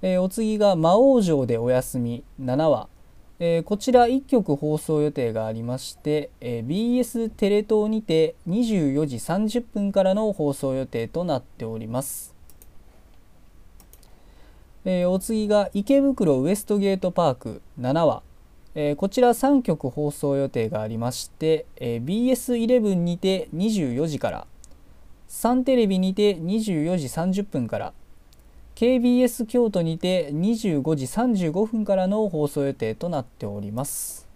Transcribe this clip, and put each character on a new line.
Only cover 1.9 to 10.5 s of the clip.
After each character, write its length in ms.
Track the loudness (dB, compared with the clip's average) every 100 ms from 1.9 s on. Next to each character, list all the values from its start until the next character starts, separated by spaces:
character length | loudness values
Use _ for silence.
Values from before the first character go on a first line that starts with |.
| -4
み 240 | -4 -6 -12 -10
七 320 | -4 0 2
話。 180 | 2 -2 -18 -20 -20 -20 -6
え 200 | 0 0
ー、 20 |
こ 140 | 0 -4
ち 140 | 4
ら 160 | 6 6
一 160 | 2
局 320 | 2 0 2
放 240 | -2 0 -2
送 220 | 0 0
予 100 | 0
定 220 | 0 -2
が 140 | -2 -4
あ 60 |
り 100 | -6
ま 140 | -6 -6
し 200 | -8 -10
て、 320 | -4 -2 -4 -12
え 200 | -8 -8
ー、 20 |
ビ 320 | -4 -2 0 0
ー 40 |
エ 40 |
ス 240 | -2 -2 -6
テ 200 | -2 0
レ 140 | 0 2
東 200 | 0 0
に 140 | -2
て 320 | 0 2 2 -2 -4
二 180 | -2
十 280 | 0 2 2
四 140 | 0 -2
時 120 | -4
三 300 | -4 -2 0
十 120 | -2
分 300 | -6 -4 -2
か 120 | 2
ら 100 | 2
の 180 | 2 0
放 200 | 0 -2